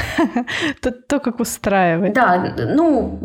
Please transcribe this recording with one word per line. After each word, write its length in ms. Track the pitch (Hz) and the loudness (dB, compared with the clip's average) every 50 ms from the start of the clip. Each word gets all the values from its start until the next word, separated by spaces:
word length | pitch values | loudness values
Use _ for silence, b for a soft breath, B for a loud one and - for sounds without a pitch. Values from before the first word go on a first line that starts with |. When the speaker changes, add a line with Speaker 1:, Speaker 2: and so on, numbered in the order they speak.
| B B B | B B B
Speaker 1:
<laughs> 640 | - 339 311 330 339 247 - - - 339 311 269 - | 0 0 0 0 -4 -4 -4 -6 -4 -4 -4 -4 -4
То, 100 | - 254 | -4 -6
то, 280 | 240 - - - 285 285 | -6 -6 -4 -4 -4 -2
как 200 | - 254 226 - | -2 -2 -2 -2
устраивает. 760 | 233 - - - - 220 196 196 185 175 165 165 202 202 208 | -4 -4 -6 -4 -2 0 2 4 4 4 2 2 0 0 2
Speaker 2:
Да, 420 | 262 240 196 180 180 - - - | 4 4 4 4 2 0 -2 -4
ну, 640 | - 117 - - 285 339 330 277 240 202 - - - - | -4 -2 0 2 2 4 4 2 2 0 -2 -6 -8 -4